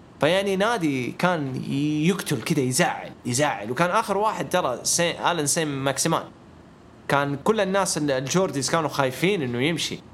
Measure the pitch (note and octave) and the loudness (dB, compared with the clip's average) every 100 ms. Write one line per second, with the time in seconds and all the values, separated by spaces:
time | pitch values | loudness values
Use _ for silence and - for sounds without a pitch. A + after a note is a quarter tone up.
0 | - - D3 F#3 G3+ F#3 G#3+ A#3 D#3 C3+ | -20 0 2 2 2 2 2 2 0 0
1 | A#2+ - F3+ E3+ C3+ B2+ - C#3 D3+ D3+ | -2 0 0 0 -2 -4 -4 -2 0 2
2 | D#3+ F#3+ - C#3 - D3+ B2+ B2+ D#3+ G2 | 2 0 -2 -4 0 0 2 2 0 -2
3 | F2+ - B2 A#2+ D3 G2+ G#2+ C#3+ F3 G#3 | -10 -10 -4 0 0 -2 -4 0 2 2
4 | A3+ G3 G#3+ F3+ D3 F3+ D3+ A#2 - - | 0 0 0 -2 -2 0 0 -2 -2 0
5 | E3+ A#2 C#3+ F3 C#3 E3+ D#3 C#3 C#3 C3 | 0 0 0 0 0 0 -2 0 0 0
6 | E3 D3 - - - - - - - - | 0 0 -2 -14 -20 -20 -20 -20 -20 -12
7 | - C#3+ C#3+ C3+ - A3 F#3+ G3 F#3 D#3+ | 0 0 0 -2 0 2 2 2 0 0
8 | D3 C3 C3+ F3 F#3+ C#3 B2+ E3 D3 - | 0 0 0 0 0 0 0 0 0 0
9 | C3 B2+ F3+ G3+ B2+ A#2+ D3 D#3+ - - | 0 2 0 0 0 0 0 0 -4 -6
10 | - | -12